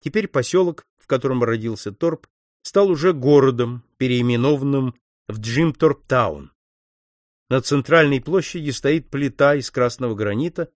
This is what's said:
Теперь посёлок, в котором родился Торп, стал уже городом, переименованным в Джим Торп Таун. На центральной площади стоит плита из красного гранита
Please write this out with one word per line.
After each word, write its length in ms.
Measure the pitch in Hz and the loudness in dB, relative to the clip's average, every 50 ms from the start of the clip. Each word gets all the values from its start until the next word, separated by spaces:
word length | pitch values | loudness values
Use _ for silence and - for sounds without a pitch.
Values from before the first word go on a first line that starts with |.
Теперь 260 | _ 151 135 214 208 190 | _ -4 -4 -4 -4 -2
посёлок, 600 | _ 143 123 - - 180 190 175 160 - _ _ _ _ | _ -2 -2 0 2 2 2 2 -2 -8 _ _ _ _
в 80 | _ | _
котором 380 | _ 151 131 123 143 131 127 120 | _ -4 -2 0 -2 0 0 0
родился 480 | 113 113 113 110 113 110 104 - 104 | 0 -2 -2 -4 -6 -8 -6 -8 -12
Торп, 340 | 101 _ - 170 156 156 _ _ _ _ _ _ _ _ _ | -8 _ -2 -2 -2 -4 _ _ _ _ _ _ _ _ _
стал 260 | - - 196 202 196 | -2 2 2 2 4
уже 240 | 180 151 147 185 185 | 2 0 0 0 0
городом, 680 | 143 123 135 147 143 135 135 131 117 123 117 120 123 - _ _ _ | 0 2 6 6 6 6 6 2 0 -2 -4 -4 -10 -14 _ _ _
переименованным 960 | 131 127 123 123 120 120 120 120 120 139 147 139 135 139 139 139 131 127 120 _ _ _ _ _ _ _ | -2 0 0 0 2 2 0 2 2 2 0 0 0 -2 0 0 -2 -2 -6 _ _ _ _ _ _ _
в 120 | 107 110 | -12 -10
Джим 340 | 107 110 117 123 165 165 147 | -8 -6 -2 0 0 0 0
Торп 320 | - - 151 139 - _ _ | 2 2 2 2 0 _ _
Таун. 440 | 139 127 117 98 78 73 69 69 _ _ _ _ _ _ _ _ _ _ _ _ _ _ _ _ _ _ _ _ | 0 0 0 0 -4 -8 -14 -18 _ _ _ _ _ _ _ _ _ _ _ _ _ _ _ _ _ _ _ _
На 120 | 127 131 | -2 -2
центральной 580 | 123 - 143 143 131 - 151 165 156 143 139 131 | 0 0 -2 -2 0 2 4 4 4 4 2 -2
площади 520 | 117 - 165 190 175 - - 180 156 147 | -2 -2 -2 -2 -2 -2 -8 -8 -6 -6
стоит 380 | 127 - - 185 165 165 139 _ | -8 -2 0 0 0 0 -2 _
плита 460 | - 139 143 139 127 _ 143 143 147 | -8 -6 -6 -6 -2 _ 2 2 2
из 140 | 147 120 - | 0 -2 -6
красного 460 | _ - 123 120 117 - 131 120 110 | _ -2 -2 -2 -2 -4 -6 -6 -4
гранита 560 | 101 107 104 101 110 147 170 165 - 170 - _ | -4 -4 -4 -2 -2 -4 -4 -4 -8 -10 -10 _